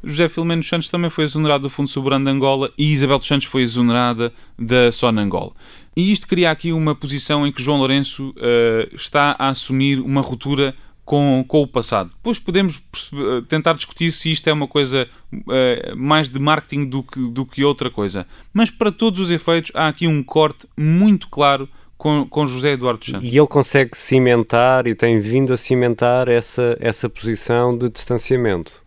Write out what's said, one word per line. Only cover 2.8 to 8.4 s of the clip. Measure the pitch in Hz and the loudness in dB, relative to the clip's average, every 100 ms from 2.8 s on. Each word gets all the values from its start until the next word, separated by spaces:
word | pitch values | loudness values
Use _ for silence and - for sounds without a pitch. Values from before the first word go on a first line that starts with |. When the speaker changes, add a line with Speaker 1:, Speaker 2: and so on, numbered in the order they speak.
| 151 | 0
Speaker 1:
Isabel | 147 135 135 | 2 2 0
dos | - | 0
Santos | 143 - | -2 0
foi | 135 | 0
exonerada | 123 117 120 120 123 113 120 - - - | 0 2 2 2 0 0 -4 -6 -20 -10
da | 113 123 120 | 0 4 4
Sonangol. | 117 123 110 101 92 - - - - - - | 4 0 2 0 -2 -6 -14 -20 -20 -10 -2
E | 185 | 2
isto | 208 - | 0 0
cria | 180 170 | 0 2
aqui | 156 170 | 0 -2
uma | 160 156 147 | 0 0 -2
posição | 143 139 - 147 143 | -4 -6 -2 0 0
em | |
que | 139 | -2
João | 127 147 | -2 0
Lourenço, | 131 139 139 - 135 | 2 0 -2 -6 -12
eh, | - | -4